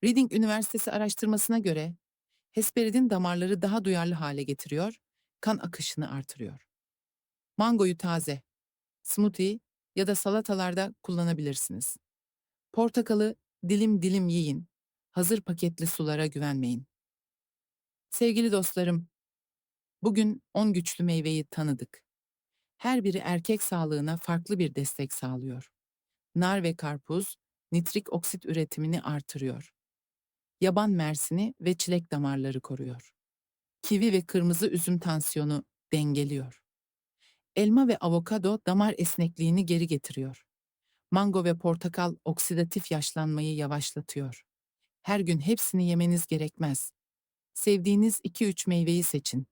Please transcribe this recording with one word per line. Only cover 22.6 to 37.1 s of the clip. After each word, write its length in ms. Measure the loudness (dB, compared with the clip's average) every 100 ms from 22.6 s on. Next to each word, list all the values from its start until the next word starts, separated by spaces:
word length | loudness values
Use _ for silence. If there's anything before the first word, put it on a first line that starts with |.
| _ _
Her 280 | 0 2
biri 140 | 2 -2
erkek 440 | -2 -2 0 -2
sağlığına 540 | 0 -2 0 0 -2 -4
farklı 420 | -2 -4 -2 -2
bir 160 | 0
destek 380 | -2 -6 -4 -6
sağlıyor. 600 | -6 -6 -6 -6 -10 -14 _ _ _ _ _ _
Nar 280 | 0 2 2
ve 140 | -2 -2
karpuz 600 | -6 -8 _ -4 -4 -10 _ _ _
nitrik 400 | -2 0 -4 -4
oksit 320 | -4 -4 -8
üretimini 580 | -4 -2 -2 -4 -2 -2
artırıyor. 680 | -2 -6 -6 -8 -6 -6 -12 _ _ _ _ _ _ _ _ _
Yaban 300 | 2 2 2
mersini 640 | 2 0 -2 -4 -2 -2 -2
ve 160 | -2 -2
çilek 340 | 0 -2 -2
damarları 500 | -4 -2 -2 -4 -6
koruyor. 520 | -8 -10 -8 -12 -16 _ _ _ _ _ _ _
Kivi 300 | -2 2 4
ve 140 | 2 2
kırmızı 420 | 0 2 2 0
üzüm 300 | 0 0 -2
tansiyonu 680 | 0 -2 -2 -2 -2 -2 -6 _ _
dengeliyor. 680 | -2 0 0 0 -4 -8 -14 _ _ _ _ _